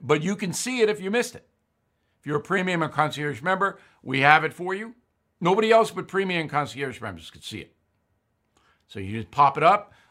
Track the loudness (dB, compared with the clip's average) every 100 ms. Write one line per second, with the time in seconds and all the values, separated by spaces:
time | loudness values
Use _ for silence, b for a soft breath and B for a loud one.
0 | 0 0 0 -4 -4 -4 -4 0 0 0
1 | -2 -2 -2 -8 _ _ _ _ _ _
2 | _ _ -6 -4 -2 -2 0 -2 -2 0
3 | 0 -2 -6 -4 -2 0 -2 -4 b b
4 | -6 4 6 6 4 -6 -8 -8 -10 -16
5 | _ _ _ -4 0 4 6 6 4 -2
6 | -6 -4 -2 -2 -2 -2 -4 -6 -8 -8
7 | -10 -10 -16 -18 -14 -14 -14 _ _ _
8 | _ _ _ _ _ _ _ _ _ -12
9 | -8 -8 -4 2 2 4 4 4 0 b
10 | b